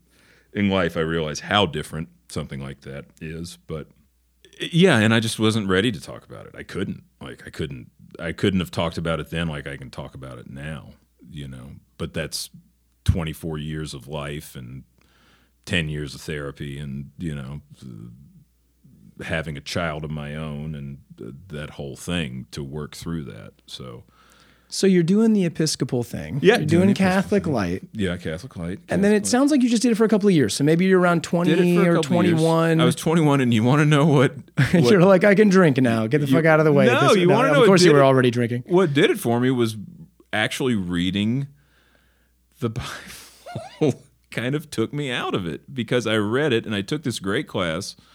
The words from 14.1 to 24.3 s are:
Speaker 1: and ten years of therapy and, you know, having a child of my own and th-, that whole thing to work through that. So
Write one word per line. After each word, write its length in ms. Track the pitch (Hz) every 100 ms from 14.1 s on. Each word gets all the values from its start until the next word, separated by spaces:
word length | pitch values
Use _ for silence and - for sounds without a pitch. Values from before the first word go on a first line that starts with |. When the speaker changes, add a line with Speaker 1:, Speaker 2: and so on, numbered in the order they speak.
| 76 71 76 - 69
Speaker 1:
and 260 | 60 65 - _ _ _ _ _ _ _
ten 240 | - 92 78
years 260 | 76 73
of 60 | 71
therapy 580 | - 73 71 69 73 69
and, 320 | 73 67 67 -
you 160 | 85
know, 280 | 71 65 73 - - 67 55 58 60 73 - _ _ _ _ _ - - -
having 320 | - 82 78 69
a 60 |
child 420 | - 104 85 76
of 60 | 76
my 240 | 76 73
own 400 | 76 78 73 78
and 240 | 73 69 69 - -
th-, 180 | 55 69 92
that 220 | 76 73
whole 260 | - 69 64
thing 500 | - 87 71 64 60
to 120 | -
work 320 | 69 76 73
through 300 | - 85 82
that. 300 | 64 52 50 - -
So 380 | - 64 60 - _ _